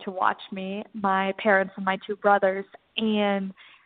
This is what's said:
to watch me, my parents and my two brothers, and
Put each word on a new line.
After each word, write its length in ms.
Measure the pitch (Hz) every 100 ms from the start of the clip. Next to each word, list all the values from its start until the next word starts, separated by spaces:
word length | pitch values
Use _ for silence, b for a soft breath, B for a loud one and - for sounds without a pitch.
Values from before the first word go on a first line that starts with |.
| 202
to 60 |
watch 300 | 185 202 202 -
me, 320 | 190 190 202 -
my 380 | 220 196 190 190 190
parents 360 | 220 190 190 -
and 100 | 190
my 120 | 196 -
two 80 | 202
brothers, 500 | 208 202 190 190 196 - _ -
and 560 | 220 208 202 196 190 - B B